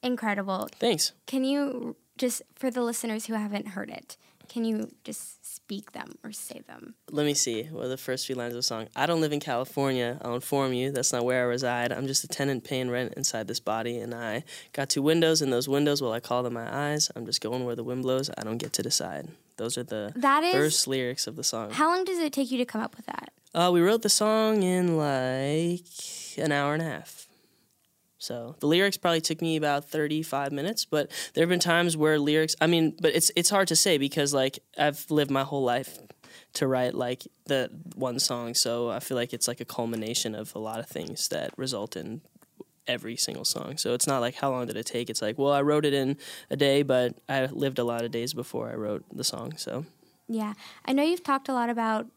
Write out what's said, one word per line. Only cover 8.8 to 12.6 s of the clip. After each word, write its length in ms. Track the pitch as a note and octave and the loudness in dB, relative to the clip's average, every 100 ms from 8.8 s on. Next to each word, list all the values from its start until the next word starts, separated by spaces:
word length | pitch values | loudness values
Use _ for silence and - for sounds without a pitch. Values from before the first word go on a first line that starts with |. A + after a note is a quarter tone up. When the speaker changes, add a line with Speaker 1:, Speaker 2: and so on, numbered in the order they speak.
| A2 | -8
Speaker 2:
"I 120 | - D3 | -2 2
don't 140 | E3+ | 2
live 100 | D#3 | 2
in 80 | D3 | 0
California. 760 | C#3+ A#2+ C3 - C#3 C3 A#2+ B2 | -2 -2 -2 0 0 2 0 -2
I'll 140 | - | -4
inform 400 | A#2+ - C#3+ C3+ | -4 0 0 2
you. 160 | B2+ C3 | 0 0
That's 200 | C#3 B2 | 0 0
not 120 | B2 | 0
where 160 | A#2+ B2+ | 2 2
I 20 | B2 | 2
reside. 440 | A#2+ C3 A#2+ A#2+ | 2 0 0 0
I'm 160 | - C3+ | -2 -2
just 160 | C3+ | -2
a 40 | - | -2
tenant 340 | - C#3 C3 | -2 0 0